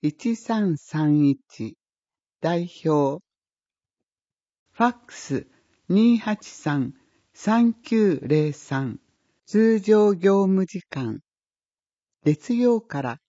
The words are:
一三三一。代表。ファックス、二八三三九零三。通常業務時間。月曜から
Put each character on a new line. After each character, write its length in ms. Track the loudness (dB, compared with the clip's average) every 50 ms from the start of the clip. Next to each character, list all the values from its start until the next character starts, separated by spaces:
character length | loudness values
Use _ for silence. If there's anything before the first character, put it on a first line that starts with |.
一 340 | -6 -6 -6 -4 -4 -4 -4
三 420 | -4 -4 -4 -2 -2 0 -2 -2 -4
三 480 | -6 -8 -4 -2 0 2 4 4 4
一。 500 | 2 0 -2 _ _ -14 -12 -12 -12 -12 _ _ _ _ _ _ _ _ _ _ _ _ _
代 220 | -4 -4 -2 -2 -4
表。 600 | -6 -10 -6 -4 0 0 2 0 0 -2 -6 -12 _ _ _ _ _ _ _ _ _ _ _ _ _ _ _ _ _ _ _ _ _ _ _ _ _ _ _ _ _ _
フ 100 | -2 -2
ァ 60 | -2
ッ 40 | -2
ク 200 | -4 _ -20 -20
ス、 340 | -20 -10 -8 -8 -8 -8 -10 _ _ _ _ _ _ _ 0
二 280 | 2 4 4 4 2 2
八 300 | 0 -4 -6 -6 -8 -14
三 460 | -20 -10 -6 -4 -2 -2 -4 -6 -8 _ _ _ _ _ _ _ _
三 400 | -8 -4 0 2 2 2 2 0
九 460 | -4 _ -2 0 2 2 2 0 -2 -2
零 320 | 0 0 0 0 0 -4
三。 460 | -8 -10 -8 -6 -6 -4 -6 -8 -12 -16 _ _ _ _ _ _ _ _
通 360 | -2 0 2 4 4 2 2
常 340 | 2 2 4 4 4 4 2
業 320 | 2 2 2 2 2 2
務 180 | 2 2 0 0
時 160 | -2 -6 -12 -14 _
間。 320 | -10 -8 -6 -6 -8 -10 -14 _ _ _ _ _ _ _ _ _ _ _ _ _ _ _ _ _ _ _ _
月 300 | -2 -2 -2 -4 -4 -2
曜 260 | 0 2 2 2 0
か 220 | -2 -6 -10 -8 -8
ら 180 | -8 -10 -12 _